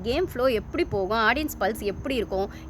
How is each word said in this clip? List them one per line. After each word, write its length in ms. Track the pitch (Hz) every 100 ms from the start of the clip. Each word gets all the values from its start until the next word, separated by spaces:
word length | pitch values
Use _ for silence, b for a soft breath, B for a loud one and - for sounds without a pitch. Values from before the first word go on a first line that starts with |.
கேம் 260 | 196 269 370
ஃப்ளோ 140 | 247 254
எப்படி 400 | 220 - 302 349
போகும், 320 | 208 190 220
ஆடியன்ஸ் 400 | 220 254 302 -
பல்ஸ் 200 | 196 220
எப்படி 360 | 202 190 277 262
இருக்கும், 360 | 190 190 202 B